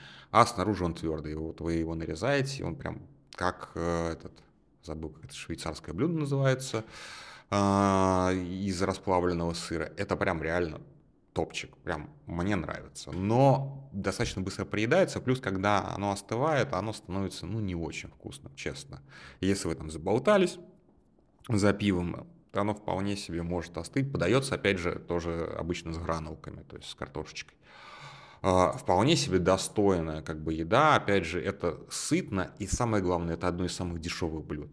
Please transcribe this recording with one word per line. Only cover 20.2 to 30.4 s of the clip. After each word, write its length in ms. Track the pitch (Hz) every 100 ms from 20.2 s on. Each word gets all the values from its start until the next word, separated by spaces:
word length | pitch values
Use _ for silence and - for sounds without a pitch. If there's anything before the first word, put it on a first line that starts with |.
| 135 208 175 - - - _ _ _ _ _ _ -
за 240 | 104 101
пивом, 540 | 98 104 90 87 - - - _
оно 220 | 101 104
вполне 420 | 104 - 90 98 101
себе 260 | - 85
может 340 | 85 87 85 -
остыть. 340 | 85 - 139
Подаётся, 440 | 87 85 123 135 87
опять 220 | 101 95
же, 180 | 85 85
тоже 540 | - 87 85 82 78 76
обычно 340 | 82 85 85
с 60 | 82
гранулками, 640 | 82 82 78 80 - -
то 140 | - -
есть 120 | -
с 60 | -
картошечкой. 600 | - 76 76 - - _ - - - - - - - -
А, 300 | 95 92 87
вполне 420 | - - 92 120 160
себе 220 | - 90
достойная, 840 | 87 95 - - 101 90 80 78
как 200 | - 80